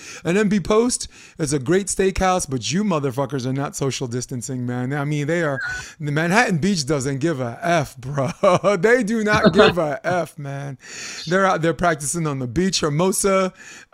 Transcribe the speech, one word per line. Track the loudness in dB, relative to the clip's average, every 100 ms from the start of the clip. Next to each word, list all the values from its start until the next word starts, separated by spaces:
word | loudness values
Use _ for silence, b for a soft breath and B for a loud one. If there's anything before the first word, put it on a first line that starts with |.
| B B 0
And | 2
M | 2
B | 2
Post | 2 2 2 0 -8 B B B
is | -2
a | -2
great | 2 0 0
steakhouse, | 0 0 2 2 2 -2
but | -4 -2
you | 0
motherfuckers | 0 0 0 -2 -2 -2 -4
are |
not | -4 -4
social | -4 -4 -4 -6
distancing, | -6 -6 -8 -8 -6 -4
man. | -4 -4
I | -4 -2
mean, | -2 -2
they | 0
are, | -2 -4 B B B B
the | -4
Manhattan | -2 2 2 2 2
Beach | 0 0 -2
doesn't | -2 -2 -2
give | -2 -2
a | -4 -4
F, | 0 0 -2 -8
bro. | -6 -4 -4 0
<laughs> | 2 4 4 2
They | 4 4
do | 2 0
not | 2 4 6
give | 6 6 4
a | 0 -2
<laughs> | -2
F, | -2 -4 -8
man. | -10 -8 -10 -12 B B B B -2
They're | 2 4
out | 2
there | 0
practicing | 2 0 0 -2 -2 -2
on | -2
the | -2
beach. | 0 0 0
Hermosa. | 0 2 2 2 2 2 0 -4 B B B